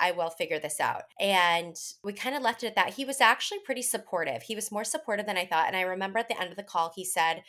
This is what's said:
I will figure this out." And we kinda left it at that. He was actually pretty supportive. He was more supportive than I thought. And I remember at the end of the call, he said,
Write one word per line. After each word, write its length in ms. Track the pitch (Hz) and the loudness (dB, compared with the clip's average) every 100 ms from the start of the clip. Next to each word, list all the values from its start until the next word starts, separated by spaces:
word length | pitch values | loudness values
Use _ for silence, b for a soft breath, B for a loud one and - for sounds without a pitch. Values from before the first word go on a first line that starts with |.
I 100 | 180 | 2
will 180 | 175 165 | 2 -2
figure 300 | 165 165 156 | -2 -2 -2
this 220 | 147 - | -2 0
out." 220 | 123 - - - | 0 -2 -8 -2
And 600 | 196 185 175 170 170 - - - | 4 6 6 4 -2 -10 -12 -10
we 80 | 202 | -10
kinda 300 | 202 254 285 | -6 -4 0
left 220 | 240 233 | 0 -2
it 40 | 226 | -2
at 80 | 196 | 0
that. 200 | 180 220 | 0 0
He 100 | 269 | -4
was 160 | 269 | 4
actually 380 | 226 - - 403 | 6 6 0 -6
pretty 240 | 269 247 | -6 -4
supportive. 580 | 240 202 - 175 151 117 | -2 -4 -2 -2 -2 -4
He 120 | - 214 | -6 -8
was 140 | - | -4
more 140 | 208 | -4
supportive 440 | 220 311 240 208 208 | -4 -4 -2 -2 0
than 100 | 185 | -2
I 80 | 180 | 2
thought. 220 | 160 - | 2 2
And 100 | 185 | 2
I 40 | |
remember 380 | 185 185 196 220 | 0 -2 -2 -2
at 80 | 233 | -2
the 100 | 226 | -4
end 120 | 180 | -4
of 80 | 185 | -8
the 60 | |
call, 280 | 202 175 165 | -4 0 0
he 120 | 190 180 | -4 -4
said, 400 | 175 165 165 | 2 2 0